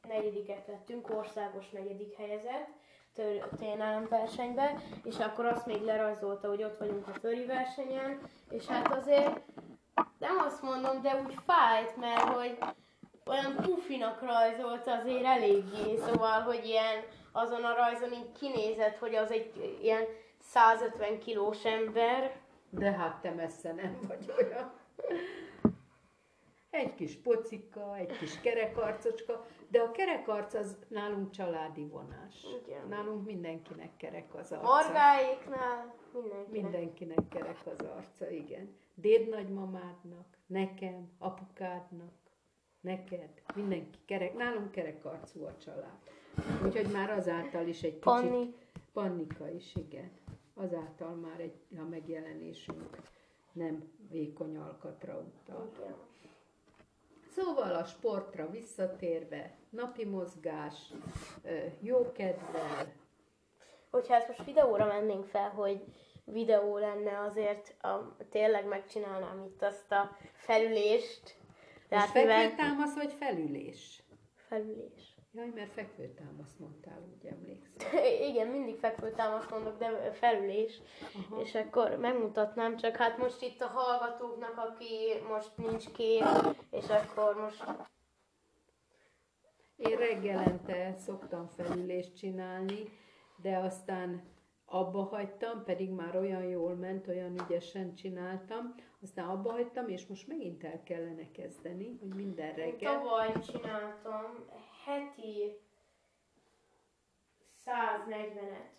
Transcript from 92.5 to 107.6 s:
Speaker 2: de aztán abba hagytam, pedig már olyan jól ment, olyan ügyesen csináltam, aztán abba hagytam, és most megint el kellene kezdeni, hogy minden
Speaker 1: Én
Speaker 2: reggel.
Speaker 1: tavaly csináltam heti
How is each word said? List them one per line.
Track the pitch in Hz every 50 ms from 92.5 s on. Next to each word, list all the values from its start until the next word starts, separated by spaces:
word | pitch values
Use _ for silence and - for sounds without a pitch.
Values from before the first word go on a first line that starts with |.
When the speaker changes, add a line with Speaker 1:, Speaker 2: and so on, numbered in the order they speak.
| 185 185 190 190 202 214 220 214 - - - - - - _ _ _ -
Speaker 2:
de | 175 196 190
aztán | 185 185 185 185 - - - 190 185 185 180 175 175 - - - _ _ _ _ _ _
abba | - - 185 185 185 180 196 190
hagytam, | 196 214 208 202 196 - - 233 226 233 214 -
pedig | - 180 180 190 185
már | 190 180 170 170 180
olyan | 185 190 196 185 185 185
jól | 180 180 175 165 175 180
ment, | 180 180 185 190 196 190
olyan | 190 180 180 180 180 180 180 175
ügyesen | - 170 175 175 - - 196 185 175 175
csináltam, | - - 190 185 180 180 185 190 190 - - 220 233 247 247 - - - - _ _ 196
aztán | 196 - 190 170 175
abba | 190 196 196 226
hagytam, | 233 240 240 240 - 254 240
és | 220 185 180 -
most | - 196 190 -
megint | 254 311 320 240 175 170 147 -
el | 156 160 165 -
kellene | - 175 165 165 170 160 165 160 156
kezdeni, | - - 135 135 139 - - - 175 180 202 240 240 -
hogy | 208 190 190
minden | 196 202 196 175 165 156
Speaker 1:
Én | 156 156
Speaker 2:
reggel. | 160 160 165 160 - - - 277
Speaker 1:
tavaly | 277 277 233 226 220 220 220 226 233 - -
csináltam | 247 233 226 220 214 214 208 208 208 208 - 220 220 214 220 226 240 240 - - - 220 214 - - - -
heti | 285 285 285 285 285 277 - 220 220 208 208 208 208 208 - _ _ _ _ _ _ _ _ _ _ _ _ _ _ _ _ _ _ _ _ _ _ _ _ _ _ _ _ _ _ _ _ _ _ _ _ _ _ - -